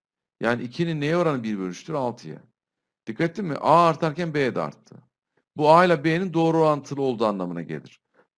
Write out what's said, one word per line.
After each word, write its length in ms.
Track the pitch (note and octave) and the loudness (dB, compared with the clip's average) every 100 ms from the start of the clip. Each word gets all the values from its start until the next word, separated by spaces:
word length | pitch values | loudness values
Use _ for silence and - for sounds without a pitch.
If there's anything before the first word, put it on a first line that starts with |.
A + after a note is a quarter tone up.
| _ _ _ - | _ _ _ -6
Yani 220 | A2 A#2+ | -2 -2
ikinin 380 | A#2+ - E3+ D#3+ | -4 -4 -4 -2
neye 160 | C#3+ E3+ | -2 0
oranı 260 | E3+ C3+ | 0 0
bir 160 | A2 G2+ | -4 -4
bölü 120 | F#2 | -6
üçtür? 240 | F2 - | -8 -8
Altıya. 480 | D#3 B2 A#2 D#2+ D2+ _ _ _ _ _ _ - | -4 -4 -6 -14 -16 _ _ _ _ _ _ -12
Dikkat 240 | A2 E3 | -4 -4
ettin 140 | E3 | -4
mi? 100 | F#3+ | -6
A 340 | C#3 A#2+ D#3+ E3+ | -2 4 6 4
artarken 460 | D#3 D#3+ C#3+ E3+ | 2 -2 -4 -4
B 200 | D3+ C3 | -2 -2
de 60 | F#2 | -2
arttı. 360 | D#2 - - - _ _ _ _ _ - | -6 -8 -20 -20 _ _ _ _ _ 0
Bu 140 | D3 | 6
A 120 | D#3+ | 6
ile 200 | F3+ E3 | 6 4
B'nin 300 | D3+ E3 F#3+ | 2 -2 -2
doğru 240 | D#3+ E3 D#3+ | 0 2 4
orantılı 440 | D#3 D3 C3+ C#3 | 2 0 -4 -4
olduğu 240 | C3+ A2+ A2 | -2 0 -2
anlamına 360 | G2 F2+ E2+ | -2 -6 -8
gelir. 380 | D#2 D2+ - _ _ _ _ | -8 -10 -12 _ _ _ _